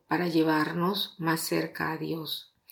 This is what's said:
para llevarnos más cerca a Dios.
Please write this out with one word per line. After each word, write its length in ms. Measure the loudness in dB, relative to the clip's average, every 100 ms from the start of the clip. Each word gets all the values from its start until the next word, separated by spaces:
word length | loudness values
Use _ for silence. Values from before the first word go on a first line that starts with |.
| _
para 220 | 0 2
llevarnos 880 | 4 4 4 0 0 0 0 -4 -2
más 220 | 0 0
cerca 500 | 0 -2 -2 -4 -4
a 60 | -4
Dios. 580 | -4 -6 -6 -10 -12 _ -20